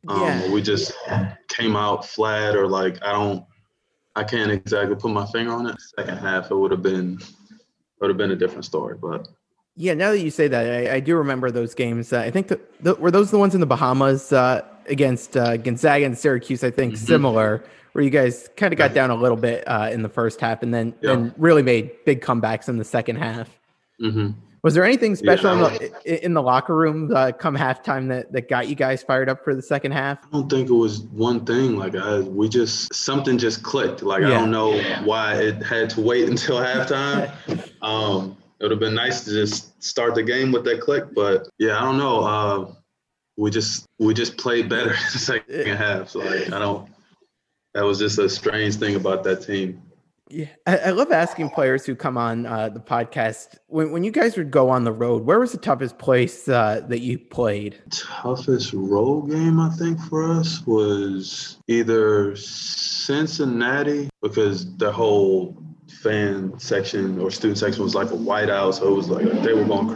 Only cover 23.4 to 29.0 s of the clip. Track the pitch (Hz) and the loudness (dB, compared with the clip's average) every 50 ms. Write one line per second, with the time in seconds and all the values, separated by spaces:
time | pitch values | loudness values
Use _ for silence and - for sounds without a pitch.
23.4 | 117 - - _ _ _ _ _ _ _ _ _ 117 110 107 110 104 104 107 - | -10 -12 -16 _ _ _ _ _ _ _ _ _ -4 -2 0 0 -2 -2 -4 -8
24.4 | - _ _ _ - 160 151 170 180 214 262 240 240 214 196 - - - 180 - | -14 _ _ _ 2 4 4 6 6 6 4 4 2 0 0 2 4 4 4 6
25.4 | - 196 180 180 175 151 110 110 - - - - - - 165 - - 180 170 156 | 4 2 4 4 4 2 2 -2 -8 -10 -12 -12 -4 -4 -4 -2 0 2 2 2
26.4 | 131 127 127 131 - - 165 156 160 156 151 160 156 143 160 135 131 127 123 - | 4 4 4 2 2 2 2 2 2 2 2 -2 -2 0 2 2 2 2 0 -2
27.4 | - 165 139 131 143 127 131 - - - 139 131 131 131 127 127 117 - - 127 | -4 -2 0 0 0 0 -2 -2 -2 -4 -2 -2 -2 -2 -4 -4 -6 -4 -6 -6
28.4 | 120 - 135 123 120 123 147 143 139 131 131 127 | -2 -2 -2 -2 -2 -4 -2 0 0 0 0 -2